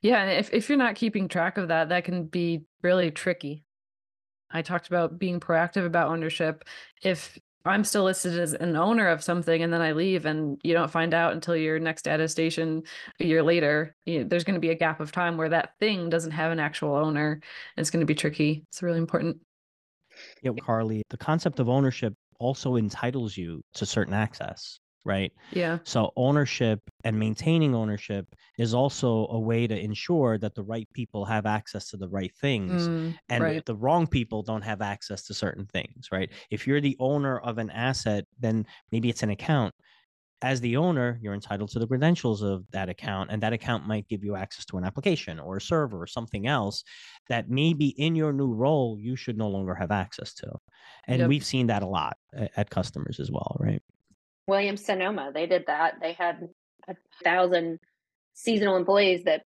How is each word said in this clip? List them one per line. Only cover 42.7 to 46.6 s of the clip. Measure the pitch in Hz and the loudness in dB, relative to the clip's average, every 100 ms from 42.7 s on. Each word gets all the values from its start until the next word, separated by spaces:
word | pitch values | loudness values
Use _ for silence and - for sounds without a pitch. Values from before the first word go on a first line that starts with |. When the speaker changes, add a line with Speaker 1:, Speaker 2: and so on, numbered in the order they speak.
Speaker 2:
that | 95 92 | -6 -6
account, | 90 - 98 95 | -6 -6 -4 -4
and | 107 | -2
that | 110 | -2
account | 113 - 117 80 | -2 -2 -2 -2
might | 110 104 | -4 -4
give | 104 | -6
you | 101 101 | -6 -6
access | 95 - - | -8 -12 -10
to | 95 | -6
an | |
application | 90 104 165 165 - 80 | -4 -2 -2 -2 -4 -10
or | 76 95 | -8 -8
a | |
server | - 170 143 101 | -2 -2 -2 -4
or | 87 | -10
something | - 117 107 107 | -10 -8 -6 -2
else | 143 | 0